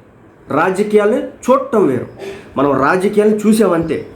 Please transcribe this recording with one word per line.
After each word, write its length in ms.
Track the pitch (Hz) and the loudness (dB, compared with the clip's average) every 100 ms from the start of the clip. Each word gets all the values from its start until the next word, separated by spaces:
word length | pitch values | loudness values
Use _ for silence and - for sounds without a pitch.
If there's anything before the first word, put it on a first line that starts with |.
| _ _ - _ - | _ _ -20 _ -6
రాజకీయాలను 680 | 135 180 185 208 208 208 277 | -2 -2 -2 0 2 2 -2
చూడటం 720 | 294 - - 269 - 220 156 | -6 -8 0 0 2 0 0
వేరు. 180 | 120 - - - - - 127 | -2 -6 -14 -16 -16 -10 -2
మనం 140 | 143 | 0
రాజకీయాలను 640 | 135 143 185 202 208 214 214 | 2 0 0 0 2 2 2
చూసామంతే. 720 | 214 220 196 170 160 127 - | 2 2 2 0 -2 -6 -8